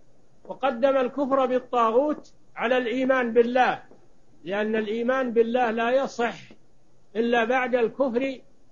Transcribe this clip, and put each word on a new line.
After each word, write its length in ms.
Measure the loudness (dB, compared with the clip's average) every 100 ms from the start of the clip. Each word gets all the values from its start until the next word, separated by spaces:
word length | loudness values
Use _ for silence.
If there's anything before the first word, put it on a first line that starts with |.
| -20 -20 -20 -20
وقدم 520 | -16 -4 -2 2 2 2
الكفر 500 | 0 -2 0 2 2
بالطاغوت 840 | 0 -2 0 2 2 0 -2 -8 -20 -16 -4
على 220 | 0 0
الإيمان 540 | 0 -2 0 0 2
بالله، 500 | 2 4 4 2 0 -8 -20 -20 -20 -20 -16
لأن 320 | -6 -4 -2 -2
الإيمان 560 | -2 -2 -2 0 0
بالله 380 | 2 2 2 0
لا 200 | 0 0
يصح 480 | 0 -2 -2 -4 -4 -16 -20 -20 -20 -20 -20 -10 -2
إلا 280 | 0 2
بعد 300 | 2 0 0
الكفر 640 | 0 0 0 0 0 -4 -6 -14 -20 -20